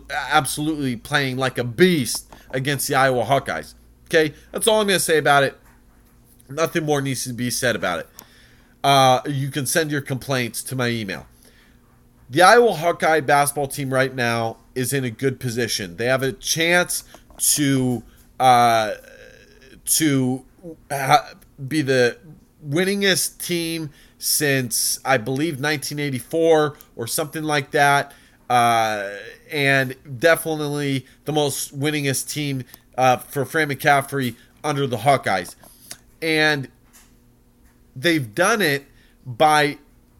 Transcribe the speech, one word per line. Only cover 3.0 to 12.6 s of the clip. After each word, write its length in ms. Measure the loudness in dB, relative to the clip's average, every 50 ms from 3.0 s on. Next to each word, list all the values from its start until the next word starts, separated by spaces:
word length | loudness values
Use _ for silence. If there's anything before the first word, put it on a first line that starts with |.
| 4 4 4 2 2
Hawkeyes. 480 | 2 0 0 0 -2 -8 -8 -10 -12 -20 -20 -20 _ _ _ _
Okay, 280 | 0 2 2 2 2 -2 -10 -18 -12 -8
that's 120 | -2 2
all 140 | 2 2 2
I'm 80 | 2
gonna 100 | 2 0
say 200 | 0 2 2 0
about 260 | 2 4 4 4 4 4
it. 140 | 2 -2 -8 _ -20 _ _ _ _ _ _ _ _ _ _ _ _ _ _ _ -12
Nothing 360 | -4 -4 -4 -2 -2 -2 0
more 160 | 0 0 0
needs 240 | 0 -2 -4 -4 -6
to 80 | -8 -6
be 180 | -4 -4 -4
said 240 | -2 -2 0 0 0
about 240 | 0 -2 -4 -4 -4
it. 100 | -8 -12 _ -20 -20 _ _ _ -20 _ _ _ _ _ _ _
Uh, 380 | 2 4 6 6 6 6 4 2 0
you 240 | -4 -6 -4 -6 -4
can 140 | -6 -6 -4
send 260 | -2 0 -2 0 0
your 80 | -4 -6
complaints 640 | -4 -6 -8 -8 -4 -4 -2 -2 -2 -4 -6 -10 -10
to 120 | -8 -4
my 120 | -2 -2
email. 400 | -2 -2 -4 -6 -8 -8 -10 -12 -18 _ _ _ -20 _ _ _ _ _ _ _ _ _ _ _ _ _ _ -18 -4
The 120 | 2 4
Iowa 320 | 6 8 8 8